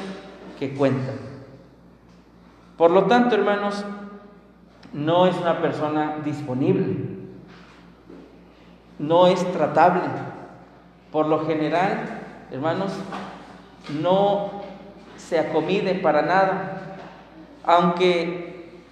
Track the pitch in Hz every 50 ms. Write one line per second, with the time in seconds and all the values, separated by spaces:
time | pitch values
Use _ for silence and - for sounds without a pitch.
0 | - - - - - - - - - - - - 143 131 139 131 143 135 120 117
1 | 127 123 107 - - - - - - - - - - - - - - - - _
2 | _ - - - _ _ _ - - - - - - - - - 165 170 175 190
3 | 185 - 240 247 240 233 220 202 196 202 202 202 202 202 196 - - - - -
4 | - - - - - - - - - - - - - - - - - - - 147
5 | 143 151 170 180 180 185 175 170 175 170 160 - 165 147 131 135 151 151 151 151
6 | 151 151 151 151 147 147 139 - - 127 127 127 147 175 190 - - - - -
7 | - - - - - - - - - - - - - - - - - - - -
8 | - - - - - - - - - - - - - - - - - - - -
9 | 147 147 165 175 180 180 185 180 180 180 175 165 151 139 - 156 160 180 180 180
10 | - 143 - - - - - - - - - - - - - - - - - -
11 | - - - 151 156 156 156 151 156 156 160 147 151 147 156 170 185 202 226 226
12 | - - - - - - - - - - - 127 143 160 170 185 196 196 - -
13 | - - - - - - - - - - - - - - - - - - 147 147
14 | 165 175 185 196 202 202 202 202 202 - - - - - - - - - - -
15 | - - - - - - 180 160 151 - 160 156 156 175 185 202 196 190 180 -
16 | - 160 147 147 147 165 175 190 196 190 185 185 - - - - - - - -
17 | - - - - - - - - - - - - - - 170 175 175 175 170 -
18 | 185 180 175 170 170 175 170 - - - - - - - - - - -